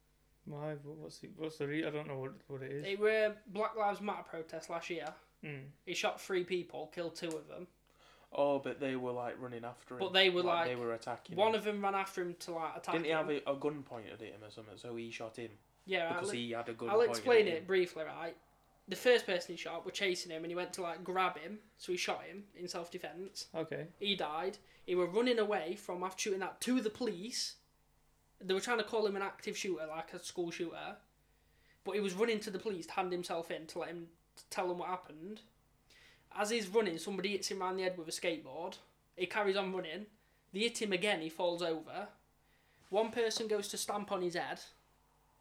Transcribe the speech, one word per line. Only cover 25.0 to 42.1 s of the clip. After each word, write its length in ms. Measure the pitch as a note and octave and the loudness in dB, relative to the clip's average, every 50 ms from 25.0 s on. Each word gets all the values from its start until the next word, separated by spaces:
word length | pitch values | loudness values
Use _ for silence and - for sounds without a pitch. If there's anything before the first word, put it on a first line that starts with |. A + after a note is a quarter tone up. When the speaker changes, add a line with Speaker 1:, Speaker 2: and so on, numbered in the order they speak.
| F3+ | 4
Speaker 2:
running 320 | E3 F3+ A3 B3 B3+ A#3+ A3+ | 4 4 4 4 6 6 4
away 380 | G#3 G#3 G#3 F#3 D#3 E3 G3+ | 4 4 2 0 0 -2 -4
from 260 | G3+ - - F3+ F3+ F3+ | -6 -6 -6 -4 -2 -2
after 200 | F#3 - - - | -4 -2 -2 0
shooting 180 | A3 F#3+ F#3+ | 0 0 0
that 200 | F#3 E3 - - - | 0 -4 -4 -2 0
to 180 | A#3 B3+ B3+ | 2 4 4
the 100 | G#3+ G#3+ | 4 2
police. 640 | G#3+ - B3+ A3 F#3+ E3+ F#3+ A#3+ - - - - - - _ _ _ _ _ _ _ _ _ _ _ _ _ _ _ - | -2 -2 -2 -2 -2 -2 -6 -6 -4 -4 -4 -4 -6 -10 _ _ _ _ _ _ _ _ _ _ _ _ _ _ _ -8
They 120 | F#3+ F#3 F#3+ | -2 0 0
were 80 | F#3+ | 2
trying 180 | G3 A#3+ A#3+ A3+ | 2 2 0 0
to 60 | G#3 | 0
call 220 | G#3+ A#3+ A3 G#3+ | 0 2 2 2
him 80 | G3+ G3 | 2 2
an 80 | G3 G3 | 0 -2
active 340 | F#3+ - - - G#3+ F3+ | -4 -6 -6 -6 -6 -4
shooter, 300 | - - G3 F3 D#3 D#3+ | -2 -2 -2 -2 -2 -2
like 260 | D#3 D#3 D#3+ D#3+ - F#3 | -4 -6 -6 -8 -8 -10
a 60 | F3 - | -12 -10
school 280 | - - F3+ F3 E3+ | -8 -4 -2 -2 -2
shooter, 460 | E3 - F3 E3 - D3+ D#3 D#3+ G3+ - - _ _ _ _ _ _ _ _ _ _ _ _ _ _ _ - | -2 -4 -4 -6 -6 -8 -8 -10 -10 -12 -16 _ _ _ _ _ _ _ _ _ _ _ _ _ _ _ -6
but 100 | G3 F3+ | -2 0
he 60 | G#3 | 2
was 140 | G3+ G3 F3+ | 2 2 2
running 260 | F#3 A3+ A#3 A3 G#3 | 2 4 4 4 2
to 100 | G#3+ G#3+ | 0 -2
the 80 | F#3+ F#3 | -4 -4
police 280 | - A3+ G3 E3+ E3 | -4 -4 -4 -4 -6
to 60 | - - | -4 -2
hand 180 | G3+ F#3 F#3 F3+ | 0 0 0 0
himself 400 | F3 F3 - F3+ E3 E3 - F3+ | -2 -2 -2 -2 -2 -2 -4 -6
in 140 | D3+ D#3+ D#3+ | -8 -8 -8
to 100 | - F3 | -6 -6
let 100 | D#3+ D3 | -6 -6
him, 180 | E3+ F3 E3+ E3+ - _ _ _ _ | -6 -8 -10 -12 -16 _ _ _ _
to 60 | - - - | -20 -16 -8
tell 160 | - G#3+ F#3 | -2 0 0
them 120 | F#3 F3 F3 | 0 0 -2
what 100 | E3 E3+ | -2 -2
happened. 520 | F#3 F3+ - - D3+ D#3 D#3+ G3 G#3+ G#3+ - - _ _ _ _ _ _ _ _ - - - - - _ _ - - | -4 -4 -6 -10 -14 -12 -12 -12 -12 -12 -16 -20 _ _ _ _ _ _ _ _ -20 -20 -20 -20 -20 _ _ -8 -2
As 140 | F#3+ G#3 G#3 | 0 0 2
he's 160 | A#3 A#3 G3+ | 2 0 0
running, 320 | F3+ F#3+ A#3 A3 F#3 E3 D#3+ | 2 4 4 4 4 2 -2
somebody 300 | - G#3 G3 F#3+ F#3 G#3 | -4 -4 -2 0 0 0
hits 180 | G3+ F#3+ - - G3+ | 0 0 -2 -2 -2
him 80 | F#3+ | -2
round 180 | F#3 F#3 F#3 F#3+ | -2 0 0 0
the 60 | F#3 | 0
head 120 | F#3 F3+ | 0 0
with 120 | F#3 - E3 | -2 -6 -6
a 20 | |
skateboard. 640 | - - - F3+ E3 D3+ - C3 C3 D#3 E3+ F#3+ G3 - - - _ _ _ _ - | -4 -2 0 0 0 0 -4 -8 -10 -8 -8 -8 -10 -12 -18 -20 _ _ _ _ -6
He 80 | F3 F#3 | -4 -2
carries 300 | F3 - A3 G#3 G3 F#3+ | 0 2 2 2 2 2
on 160 | G3+ F#3+ F#3 F#3+ | 2 2 0 -2
running. 340 | F#3 F3+ D#3+ D#3 F#3+ G#3+ - _ _ _ _ _ _ _ _ - | -4 -4 -4 -6 -8 -10 -12 _ _ _ _ _ _ _ _ -2
They 80 | G3 | 0
hit 220 | A3+ A#3 A3+ - A3+ | 0 0 0 0 0
him 100 | G3+ F#3+ | 0 2
again. 280 | F3 G3 G#3 G3 E3 D#3 | 2 4 2 2 2 0
He 60 | D#3+ | -4
falls 340 | - - F#3 F3 F3 E3+ F3+ | -2 0 0 2 2 2 0
over. 460 | E3 D#3+ D#3 D#3 C3+ B2+ F3+ G3+ G#3+ | 0 0 -2 -4 -8 -8 -8 -8 -10